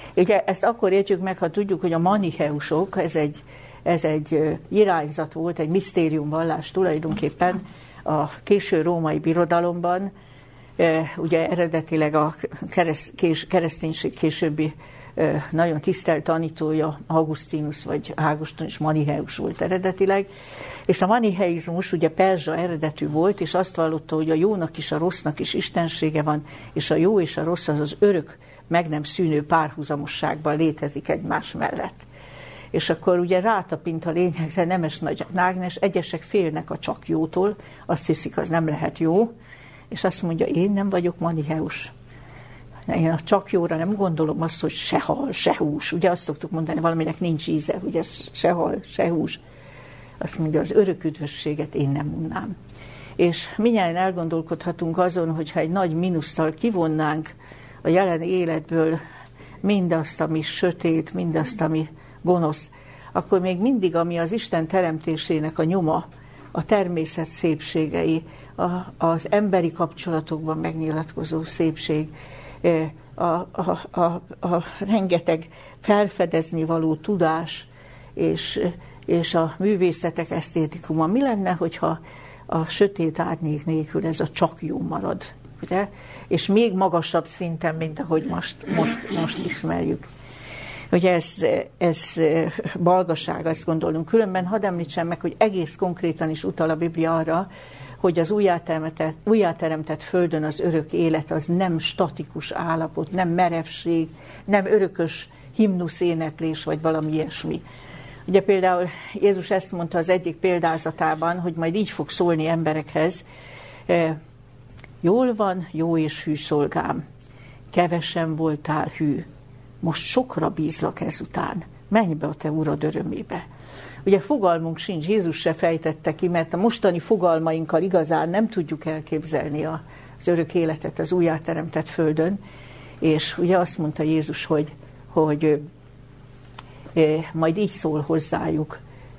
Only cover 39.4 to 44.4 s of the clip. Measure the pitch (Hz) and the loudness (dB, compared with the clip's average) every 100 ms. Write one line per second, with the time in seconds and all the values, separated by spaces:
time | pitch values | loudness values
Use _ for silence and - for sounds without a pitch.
39.4 | - - - - - - 190 - 175 165 | -20 -20 -20 -20 -14 -4 -2 -2 -2 0
40.4 | - 170 196 196 196 185 175 175 170 165 | 0 2 2 2 2 0 0 0 -2 0
41.4 | 147 156 160 - - - - - - - | -2 -2 -4 -6 -10 -16 -20 -20 -20 -20
42.4 | - - - - - - 160 156 - 196 | -20 -20 -20 -12 -4 2 2 0 2 2
43.4 | - 185 170 160 175 208 190 156 156 151 | 2 0 2 0 -2 0 0 2 0 0